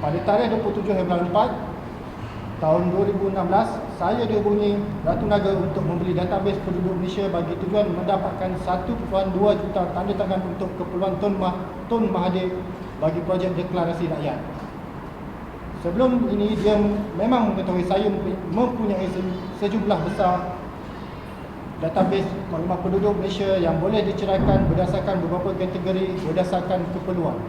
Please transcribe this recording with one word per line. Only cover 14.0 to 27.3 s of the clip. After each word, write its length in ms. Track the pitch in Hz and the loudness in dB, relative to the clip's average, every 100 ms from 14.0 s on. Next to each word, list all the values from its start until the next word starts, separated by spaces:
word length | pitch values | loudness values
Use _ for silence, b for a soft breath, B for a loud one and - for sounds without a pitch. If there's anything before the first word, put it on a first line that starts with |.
| 170 | -2
rakyat. 240 | 151 147 - - - - - - - - - - - - - - - | -2 -2 -4 -6 -10 -10 -12 -12 -12 -12 -12 -12 -10 -12 -12 -10 -6
Sebelum 480 | 175 180 254 247 226 | -4 2 4 4 2
ini, 240 | 202 208 214 | 2 2 2
dia 160 | 202 208 208 - - 165 | 4 4 4 2 -2 -2
memang 400 | 226 254 214 190 | 2 4 4 0
mengetahui 320 | 185 180 175 | 0 0 2
saya 240 | 196 214 190 180 175 170 | 2 2 2 -2 -4 -2
mempunyai 560 | 185 247 247 214 190 190 | 2 2 2 0 0 0
se-, 320 | 180 185 180 - - | -2 -2 -4 -6 -2
sejumlah 400 | 202 214 196 185 | 0 0 2 2
besar 480 | 165 - 190 143 - - - - - - - - - - - - - - | 0 2 2 2 -2 -6 -8 -10 -12 -12 -12 -12 -12 -12 -12 -10 -10 -4
database 480 | 160 190 180 196 185 - - | -2 2 2 2 0 -4 -6
maklumat 240 | 165 175 180 | -4 -2 -2
penduduk 320 | 190 185 208 202 | 0 2 2 2
Malaysia 400 | 185 175 196 190 | -2 -2 2 2
yang 240 | 170 160 | 2 2
boleh 240 | 185 214 | 2 2
diceraikan 640 | 196 - 196 190 233 196 - | 2 0 0 2 4 4 4
berdasarkan 480 | 175 180 196 185 190 | 2 2 2 0 0
beberapa 320 | 165 180 185 180 | 0 0 -2 -2
kategori 560 | 180 190 180 185 185 180 156 | -2 -2 -2 0 0 -2 -2
berdasarkan 640 | 170 180 180 - 190 - | 0 0 0 0 -2 -2
keperluan. 480 | 185 - 180 156 | -4 -2 0 0